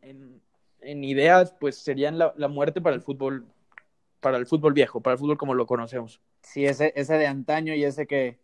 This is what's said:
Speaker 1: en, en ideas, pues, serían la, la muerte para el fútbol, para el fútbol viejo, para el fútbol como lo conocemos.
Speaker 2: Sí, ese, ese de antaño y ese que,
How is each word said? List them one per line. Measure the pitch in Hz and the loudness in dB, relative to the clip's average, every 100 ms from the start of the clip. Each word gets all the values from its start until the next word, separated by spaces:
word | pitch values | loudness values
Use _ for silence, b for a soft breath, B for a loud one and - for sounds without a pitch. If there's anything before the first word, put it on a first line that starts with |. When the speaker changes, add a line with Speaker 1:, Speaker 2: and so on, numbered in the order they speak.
Speaker 1:
en, | 131 135 131 127 _ _ _ _ | -20 -20 -20 -20 _ _ _ _
en | 143 143 | -12 -8
ideas, | 135 135 160 185 175 - | -2 4 6 6 6 0
pues, | 143 - | -6 -4
serían | 147 135 143 165 | -4 -2 0 2
la, | 160 147 | 0 0
la | 143 | -4
muerte | 143 147 180 | -2 -2 0
para | 165 | -2
el | 123 | -2
fútbol, | - 135 135 135 117 _ _ - _ _ _ _ | -6 -6 -6 -6 -12 _ _ -20 _ _ _ _
para | 135 127 | 0 0
el | 123 | 0
fútbol | 160 151 | 2 4
viejo, | 143 120 117 | 4 2 0
para | 127 | -2
el | 127 | 0
fútbol | 147 147 | 0 -2
como | 139 | -2
lo | 127 113 | -2 0
conocemos. | 123 117 127 113 - _ _ | -2 -4 -10 -10 -16 _ _
Speaker 2:
Sí, | - 143 | -12 -2
ese, | 139 131 156 143 | 0 2 0 -2
ese | 139 | 0
de | 156 147 | 0 0
antaño | 139 127 156 160 | -2 -2 -2 -2
y | 151 | -2
ese | 143 139 139 | -2 -4 -4
que, | 139 127 117 | -2 -2 -6